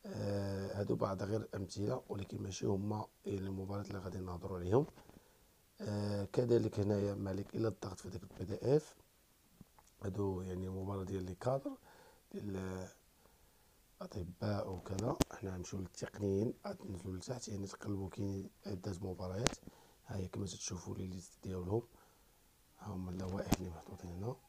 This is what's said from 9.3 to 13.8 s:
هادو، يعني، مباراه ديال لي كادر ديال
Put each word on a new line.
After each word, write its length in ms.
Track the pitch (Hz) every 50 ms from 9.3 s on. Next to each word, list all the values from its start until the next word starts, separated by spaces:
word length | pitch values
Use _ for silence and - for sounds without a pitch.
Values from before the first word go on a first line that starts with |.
| - - - - - - - - - - - - - -
هادو، 400 | - 98 92 98 101 98 92 90
يعني، 260 | 95 95 92 92 95 92
مباراه 360 | 92 95 95 98 101 98 95
ديال 180 | 92 98 95
لي 120 | 92 90 90
كادر 360 | - - 127 131 139 - 285 269 - - - - - - - - - _ -
ديال 540 | - 196 202 202 196 95 92 92 92 92 92 92 - - - - - - - - - - - - - - - - - -